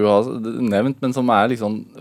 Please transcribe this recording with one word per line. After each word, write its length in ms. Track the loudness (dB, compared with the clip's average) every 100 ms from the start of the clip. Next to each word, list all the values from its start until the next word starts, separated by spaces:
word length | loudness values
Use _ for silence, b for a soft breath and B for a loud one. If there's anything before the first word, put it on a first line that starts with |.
har 240 | 4 4 2
nevnt, 720 | -4 -8 -4 0 0 0 -2
men 140 | -4 -2
som 100 | 2
er 180 | 2 2
liksom 300 | 0 -4 -6 -10 -14